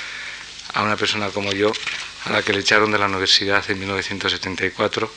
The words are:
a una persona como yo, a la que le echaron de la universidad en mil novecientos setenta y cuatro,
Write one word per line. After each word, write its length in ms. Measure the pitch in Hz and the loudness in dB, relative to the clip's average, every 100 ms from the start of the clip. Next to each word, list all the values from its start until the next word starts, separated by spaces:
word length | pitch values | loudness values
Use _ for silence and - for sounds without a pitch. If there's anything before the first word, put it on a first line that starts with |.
| - - - - - - - | -10 -10 -10 -12 -14 -14 -6
a 80 | - | -2
una 160 | 104 104 | 0 0
persona 320 | 104 107 101 | 0 0 -2
como 240 | 101 101 | -4 -2
yo, 180 | 98 107 110 - - - - | 2 2 2 -4 -6 -10 -10
a 80 | - | -2
la 100 | 107 | 0
que 120 | - | 2
le 80 | 101 | 2
echaron 300 | 98 107 107 | 6 6 6
de 60 | 104 | 4
la 80 | 101 | 2
universidad 580 | 95 95 - 98 101 98 | 2 4 4 4 2 2
en 80 | 98 | -4
mil 100 | 95 | -2
novecientos 440 | 95 - 98 95 | -2 -2 -2 -2
setenta 340 | 90 95 90 95 | -2 -4 -2 -2
y 60 | |
cuatro, 420 | - 104 - 110 | 0 0 0 -4